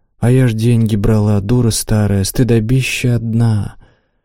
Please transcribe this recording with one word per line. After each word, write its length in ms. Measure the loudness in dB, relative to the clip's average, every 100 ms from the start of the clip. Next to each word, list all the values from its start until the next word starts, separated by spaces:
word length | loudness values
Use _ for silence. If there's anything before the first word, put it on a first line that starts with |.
| _ _
А 120 | 0
я 160 | 2 2
ж 60 |
деньги 420 | 0 0 2 2 0
брала, 440 | 0 2 2 0
дура 300 | 0 0 0
старая, 540 | -2 -2 0 0 0
стыдобища 920 | -2 -2 0 2 0 -2 -2 -4 -2 -2
одна. 600 | -2 0 0 0 -4 -10 -20 _ _ _